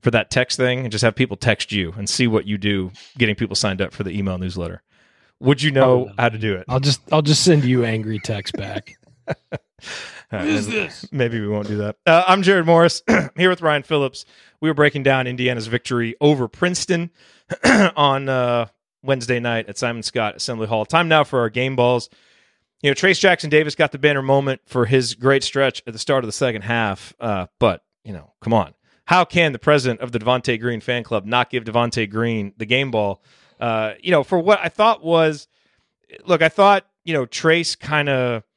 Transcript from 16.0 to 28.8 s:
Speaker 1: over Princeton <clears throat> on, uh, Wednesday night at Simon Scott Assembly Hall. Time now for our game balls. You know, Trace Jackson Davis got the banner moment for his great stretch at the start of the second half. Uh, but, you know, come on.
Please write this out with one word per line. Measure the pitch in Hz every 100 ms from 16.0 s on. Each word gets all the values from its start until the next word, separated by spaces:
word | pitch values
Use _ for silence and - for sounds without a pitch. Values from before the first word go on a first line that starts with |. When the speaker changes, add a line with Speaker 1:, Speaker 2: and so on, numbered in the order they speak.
| 117 113
Speaker 1:
over | 147 147 120
Princeton | - 175 180 - 175 170 _ _ _
<clears throat> | _ -
on, | 233 247 196 156 143 135 135
uh, | 131 123 120 113 _ _ _
Wednesday | 131 135 117 123
night | 120 117 107
at | 101
Simon | 123 117
Scott | 107 - 107 -
Assembly | - 117 110
Hall. | 113 107
Time | 160 170
now | 160
for | 147 131
our | 117
game | 113 131 131
balls. | 120 123 - _ _ _ _ _ _ _
You | 151
know, |
Trace | - 196 180
Jackson | 196 175 156
Davis | 151 151 -
got | 175
the | 143
banner | 143 143
moment | 135 139 139 131 _
for | 127 117
his | 131 120
great | 117 123 139
stretch | - 139 135 - -
at |
the | 110
start | - 135
of | 117
the |
second | - 131 110
half. | 101 117 110 95 - _
Uh, | 117 101 90 _
but, | 120 87 _ _ -
you |
know, | 92 73 _
come | -
on. | 113 78 _